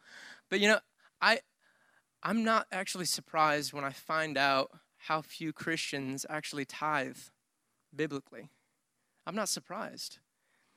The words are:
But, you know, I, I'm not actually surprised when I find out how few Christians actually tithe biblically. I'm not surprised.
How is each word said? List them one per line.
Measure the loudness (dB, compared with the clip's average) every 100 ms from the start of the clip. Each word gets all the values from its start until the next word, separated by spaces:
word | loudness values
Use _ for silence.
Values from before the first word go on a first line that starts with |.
| -18 -20 -18 -20 -4
But, | 4
you | 6
know, | 6 2 _ _ 2
I, | 4 4 0 _ _ _ _ _ _ _
I'm | 0 2
not | 4 4 2
actually | -4 -4 -4 -4
surprised | -4 -2 4 4 4 0
when | -4 -6
I |
find | -6 -4 -2 0 4
out | 4 4 0 -6 _ _
how | -4 -2
few | -4 -8 -6
Christians | -4 -4 -2 -2 -4 -4 -6 -6
actually | -6 -6 -6 -8
tithe | -4 0 0 -2 -6 -18 _ _ _ _ _ _ -4
biblically. | -4 -4 -10 -16 -18 _ _ _ _ _ _ _ -6
I'm | -2
not | -2
surprised. | -2 -6 -8 -8 -10 -12 -14 _ _ _ _ _